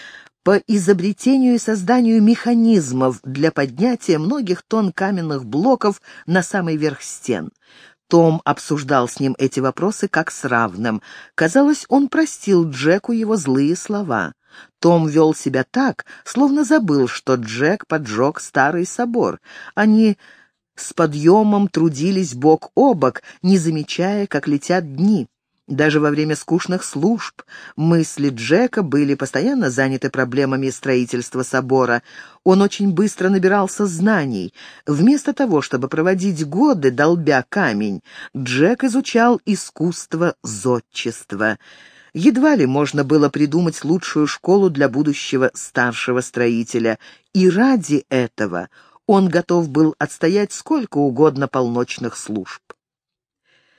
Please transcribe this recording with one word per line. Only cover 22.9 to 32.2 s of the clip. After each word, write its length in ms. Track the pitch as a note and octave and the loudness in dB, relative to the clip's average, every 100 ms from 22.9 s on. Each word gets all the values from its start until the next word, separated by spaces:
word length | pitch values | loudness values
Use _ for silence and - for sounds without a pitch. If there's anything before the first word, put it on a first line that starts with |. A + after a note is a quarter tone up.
| F3+ | 2
бок, 260 | C3 - - - | 0 -2 -12 -6
не 160 | F3+ F#3+ | 0 2
замечая, 640 | E3 D#3 D3 - F3+ G#3 G3+ | 2 -4 -4 -4 -4 -2 -4
как 220 | D3 D3 | -4 -2
летят 480 | C#3+ - F3+ D#3 C3+ | -2 0 -2 -2 -2
дни. 320 | G3 G3+ A2+ _ _ _ - | 2 2 -2 _ _ _ -8
Даже 340 | C#3 D3+ D3+ | 0 2 2
во 80 | D3 | 2
время 260 | D3 D#3 D3+ | 0 -2 -4
скучных 480 | - E3+ - F#3 | -2 -4 -2 -6
служб 600 | - C#3 F3+ A3+ - - - - - - | -6 -2 0 0 -6 -16 -20 -20 -16 -4
мысли 520 | E3 E3+ D#3+ - C#3+ | 2 2 0 -2 -4
Джека 540 | A#2 A#2 F3 B3 - | -4 0 2 2 -2
были 300 | E3 C#3+ D3 | -2 0 0
постоянно 560 | C#3 C3+ C3+ A3 C4+ D3+ | -2 -4 -2 0 0 -2
заняты 400 | A#2+ C3+ C3+ C#3 | 0 -2 -2 -4
проблемами 600 | C3+ C3 B2+ C#3 C3+ C3 | -4 -2 0 -2 -2 -4
строительства 760 | - C3+ B2+ A#2+ B2 A#2+ B2+ | -6 -2 -2 0 -4 -6 -8
собора. 600 | B2+ C3 B2+ C3 A#2+ A#2 - - | -4 -4 0 0 2 -2 -4 -20